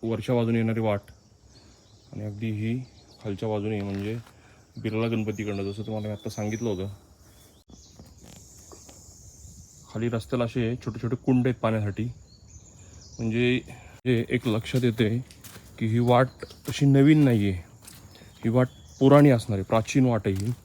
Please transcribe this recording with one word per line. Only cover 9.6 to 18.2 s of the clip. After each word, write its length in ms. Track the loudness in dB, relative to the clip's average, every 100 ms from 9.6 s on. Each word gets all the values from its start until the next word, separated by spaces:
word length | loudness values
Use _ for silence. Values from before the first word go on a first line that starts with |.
| -20 -20 -16
खाली 160 | -6 -4
रस्त्याला 360 | -4 -4 -4 -4
असे 280 | -4 -4 -4 -10
छोटे 160 | -8
छोटे 140 | -6 -6
कुंड 320 | 0 2 2
आहेत 80 | -2
पाण्यासाठी. 420 | -2 -2 -2 -4 -8 -8 -20 -20 -20 -20 -20 -20 -20 -20 -20 -8
म्हणजे 400 | -4 0 0 0 -4 -20 -20 -10 -2
हे 180 | 0 0
एक 180 | -2 -2
लक्षात 360 | -2 -2 0
येते 340 | 0 2 0 0 -6 -18 -20 -20 -20 -6
की 80 | -2
ही 120 | 0
वाट 280 | 4 4 4 -2 -20 -16 -12
तशी 180 | 0 4
नवीन 380 | 6 8 6
नाही 260 | 6 4 2
आहे, 120 | -2 -8 -20 -20 -20 -20 -20